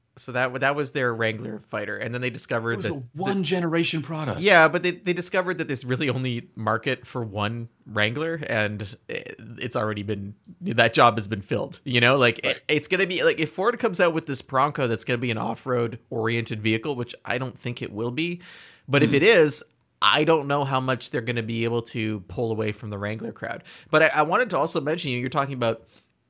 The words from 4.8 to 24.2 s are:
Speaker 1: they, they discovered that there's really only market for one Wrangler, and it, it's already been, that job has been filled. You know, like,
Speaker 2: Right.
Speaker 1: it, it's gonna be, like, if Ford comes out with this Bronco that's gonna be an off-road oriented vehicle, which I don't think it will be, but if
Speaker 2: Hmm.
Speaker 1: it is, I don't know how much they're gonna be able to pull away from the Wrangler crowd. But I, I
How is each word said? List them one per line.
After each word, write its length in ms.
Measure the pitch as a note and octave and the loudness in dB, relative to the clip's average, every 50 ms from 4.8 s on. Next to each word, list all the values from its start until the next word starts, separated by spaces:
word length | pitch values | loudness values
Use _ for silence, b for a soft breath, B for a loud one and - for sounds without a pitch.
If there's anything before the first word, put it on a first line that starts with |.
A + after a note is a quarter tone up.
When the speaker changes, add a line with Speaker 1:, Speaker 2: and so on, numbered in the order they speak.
| D#3 | 0
Speaker 1:
they, 80 | F3+ | -2
they 220 | F3 F3 - F#3 F3+ | -2 -2 -2 -2 -2
discovered 440 | F#3 F3 - - F#3+ F#3 F3+ F#3 D3+ | -2 -4 -2 -2 0 0 0 -2 -4
that 80 | D#3+ | -4
there's 180 | B2 C#3+ B2 - | -4 -6 -6 -4
really 260 | B2 B2+ A#2+ D#3 C#3 | -2 -2 0 0 0
only 380 | A#2+ C3 B2+ B2+ A#2+ A2+ F#2 - _ | 0 0 -2 -2 -4 -4 -8 -10 _
market 500 | - A2 G#2+ A2 A#2 - C#3+ C3 B2+ B2+ | -4 0 0 0 0 0 -2 -4 -4 -6
for 160 | - - C3 A#2 | -8 -8 -6 -6
one 460 | A2 G2 G#2 G#2 G#2 A#2 A#2+ A#2 A#2 _ _ _ | -4 -2 -2 -2 -2 -2 -4 -8 -12 _ _ _
Wrangler, 480 | - G#2+ G#2+ G#2 A2 A#2+ C#3 D#3 E3 E3 E3 D3 - | -6 -2 0 0 0 0 -2 -4 -4 -4 -6 -4 -2
and 340 | A#2 A2 G#2+ G#2 G#2+ G2+ G2+ F#2 A#2 - _ - | 0 0 0 0 -2 -4 -8 -10 -12 -14 _ -10
it, 280 | - - - - - - A2 - A#2 - | -10 -10 -10 -12 -14 -16 -16 -16 -12 -10
it's 180 | C3 B2 - | -8 -6 -2
already 260 | C3+ A2 G#2+ G#2+ G#2 G#2 | -2 -2 -2 -2 -4 -4
been, 320 | G#2 G#2+ G2+ G2 G2+ G#2 - _ - - - F3 | -4 -4 -6 -6 -10 -14 -16 _ -20 -16 -10 -8
that 300 | F#3 A#2+ A2+ A#2 A#2 - | -2 2 4 4 4 6
job 240 | C#3+ C3+ A#2 A2 | 6 6 6 6
has 100 | A2 G#2 | 4 0
been 140 | G2 A2 G2+ | -4 -4 -6
filled. 400 | G2+ - A2+ G#2+ G2 - - - - | -4 -4 -4 -4 -2 -4 -8 -10 -6
You 160 | C#3+ B2 B2 | -2 2 4
know, 160 | A#2 B2 C3 | 4 6 6
like, 240 | C#3 B2+ A#2+ A2+ - - | 6 6 4 4 2 -2
Speaker 2:
Right. 120 | C3+ C3 | -4 -4
Speaker 1:
it, 60 | - - - | -4 -2 0
it's 200 | D3+ D3+ D3+ - | 0 0 0 0
gonna 180 | F#3 F3+ G3 | 0 0 0
be, 160 | F3 F#3 D#3+ B2+ | 0 0 2 2
like, 160 | E3 D3 C3 | 2 2 2
if 140 | D#3+ D3+ - | 0 -4 -2
Ford 260 | - F#3 A3 A#3+ A#3 | -2 -2 -2 0 0
comes 200 | - A3+ F#3 E3+ | -2 -2 0 2
out 120 | F#3 F3 E3 | 2 2 2
with 140 | D#3+ D#3 | 0 -2
this 160 | - C#3 B2+ - | -4 -6 -6 -6
Bronco 460 | - - C3 C#3 D3 C#3+ - C3+ A#2+ | -2 2 2 2 2 2 0 0 0
that's 160 | A2+ G#2+ - | 0 -2 -2
gonna 120 | - B2+ A#2 | -2 -2 0
be 120 | B2 B2 | 0 -2
an 80 | A2+ G#2+ | -2 -2
off-road 600 | - A2+ A2+ - - C3+ B2+ A#2+ A#2+ A2+ G#2 A#2 _ _ | -2 -4 -4 -6 -4 -2 0 0 0 -2 -4 -8 _ _
oriented 500 | - A#2 A2 A2+ A#2 A#2 A2+ - A#2 A2 | -4 -2 0 0 0 0 -2 -4 -4 -2
vehicle, 360 | G#2 A2 A2 A2+ A2+ D#3 C#3+ | 0 2 2 2 0 -2 -4
which 180 | A#2+ A#2+ A2+ - - - | -4 -6 -8 -10 -12 -8
I 140 | - - B2+ | -6 -6 -4
don't 200 | C3 B2+ - - | -6 -6 -10 -10
think 220 | - B2+ A#2+ - | -8 -8 -8 -8
it 120 | - - - | -8 -10 -8
will 180 | G2+ A2+ A#2+ | -6 -6 -6
be, 300 | A#2+ C3+ D#3+ F3 F3 F3 B B B B B B B B B - | -4 -4 -4 -4 -6 -8 B B B B B B B B B 0
but 140 | B2+ C#3+ - | 2 4 4
if 80 | A3 | 4
Speaker 2:
Hmm. 60 | - | 4
Speaker 1:
it 60 | C#3 D3 | 6 6
is, 400 | G#3 A#3 F#3 D#3+ D3+ C#3 - - - _ _ _ _ _ _ - | 6 8 8 6 6 4 -2 -8 -12 _ _ _ _ _ _ 2
I 220 | - G#2 C#3+ D#3 | 4 4 4 4
don't 240 | - E3 D#3+ C#3 C#3+ | 4 4 2 2 0
know 160 | C#3+ C#3+ C#3+ | 0 0 0
how 160 | C3+ C3+ C3 | 0 0 0
much 300 | C3 C3 C3 B2 - - | 0 0 -2 -2 -4 -6
they're 100 | - C#3 A2+ | -6 -4 -4
gonna 200 | A2+ A#2+ A#2 A2+ | -2 -2 -2 -4
be 220 | A2 A2+ A2+ A#2 | -4 -2 -2 0
able 180 | A#2 A#2 A#2 A2+ | 0 0 -2 -2
to 380 | - - B2 A2+ G#2+ G#2+ G#2 F#2 - | -4 -4 -4 -2 -2 -2 -4 -6 -8
pull 220 | F#2 C3 B2 A2+ | -6 -4 -2 -2
away 220 | A2 G#2+ A2 G#2+ G#2 | -2 -2 -2 -2 -4
from 180 | - - G#2+ | -6 -8 -10
the 80 | G#2 G2 | -8 -6
Wrangler 340 | G2+ G#2 A2 A2+ - A#3 - | -4 -6 -6 -6 -8 -10 -10
crowd. 300 | - - - - - B B B B B B | -10 -10 -8 -8 -10 B B B B B B
But 120 | - D#3 D#3+ | 4 4 4
I, 40 | D#3 C3+ | 4 4
I 60 | D3 | 2